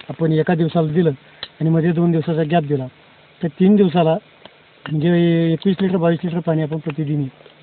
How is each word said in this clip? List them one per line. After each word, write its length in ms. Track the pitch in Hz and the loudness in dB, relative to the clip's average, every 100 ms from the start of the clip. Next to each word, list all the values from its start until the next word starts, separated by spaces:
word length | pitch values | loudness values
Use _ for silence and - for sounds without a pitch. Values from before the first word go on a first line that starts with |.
| - | -12
आपण 240 | 139 165 | -4 0
एका 220 | 156 156 | 2 2
दिवसाला 380 | 165 165 170 156 | 0 0 0 0
दिलं 180 | 156 165 135 - - - - | 2 0 -2 -10 -20 -18 -4
आणि 100 | 156 | 0
मध्ये 220 | 165 165 | 2 2
दोन 180 | 165 170 | 2 0
दिवसाचा 320 | 160 160 160 151 | 0 -2 -2 0
गॅप 120 | 170 | -2
दिला, 240 | 143 139 127 - - - - - | 0 -4 -6 -14 -20 -20 -20 -8
तर 60 | 170 | -6
तीन 280 | - 185 208 | 2 4 4
दिवसाला 400 | 185 170 160 165 - - - _ _ _ - | 4 2 2 0 -6 -20 -20 _ _ _ -6
म्हणजे 180 | 156 165 175 170 165 165 | -2 2 2 2 2 0
एकवीस 240 | 160 196 185 | 0 -2 -2
लिटर, 160 | 190 180 | -2 0
बावीस 220 | 170 170 | 0 0
लिटर 140 | 175 170 | -4 -4
पाणी 240 | 170 160 | -2 -2
आपण 160 | 151 160 | -2 -6
प्रतिदिन 500 | 156 143 143 147 135 - - - | -8 -6 -4 -4 -6 -10 -20 -6